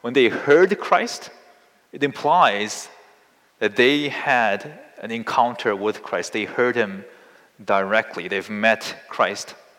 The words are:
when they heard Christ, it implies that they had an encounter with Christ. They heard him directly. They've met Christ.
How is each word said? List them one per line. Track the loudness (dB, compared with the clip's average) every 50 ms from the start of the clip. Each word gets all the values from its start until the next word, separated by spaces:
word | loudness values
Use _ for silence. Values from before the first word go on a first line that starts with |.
when | -8 0
they | 4 4 4 4
heard | 2 0 2 4 6 6 6 4 2 -4
Christ, | 0 0 0 0 0 -4 -8 -12 -14 -18 -20 -20 _ _ _ _ _ _ _ _ _ _
it | -6 -4
implies | -4 -4 -4 -2 0 2 4 6 6 4 4 0 -4 -4 -6 -10 -14 -16 -20 -20 -20 -20 _ _ _ _ _ _ _ _ _ _
that | -2 0 4
they | 4 4 4 4 2 -2 -4
had | -6 -6 -2 0 2 2 2 2 0 -2 -6 -12 -16 -18 -20 -20 _ -16
an | -12 -8
encounter | -8 -8 -6 -2 2 2 2 2 0 -2 -2 -2 -2
with | 0 -2 -2 -4 -4
Christ. | -8 -6 -4 -4 -4 -4 -6
They | -6 -6
heard | -4 -2 0 0 0 2
him | 0 -2 -2 -4 -12 -14 -18 -20 -20 -20 _ _ _ _ _ _ _ -4
directly. | 0 0 0 0 2 0 0 0 -2 -8 -10 -8 -6
They've | -6 -6 -6 -6
met | -6 0 2 2 2 0 -2 -12 -12 -14 -18 -14
Christ. | -2 -2 -2 -2 -2 -8 -12 -14 -16 -20 -20 _ _